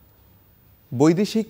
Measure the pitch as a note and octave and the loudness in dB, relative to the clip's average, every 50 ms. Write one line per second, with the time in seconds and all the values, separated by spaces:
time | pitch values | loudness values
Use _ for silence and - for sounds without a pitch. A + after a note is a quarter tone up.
0 | _ _ _ _ _ _ _ _ _ _ _ _ _ _ _ _ _ - B2+ A#2 | _ _ _ _ _ _ _ _ _ _ _ _ _ _ _ _ _ -8 -2 2
1 | D3 D#3+ F3 F3 G#3 - - A3 G#3+ - | 2 2 2 2 -2 -4 -4 -6 -6 -4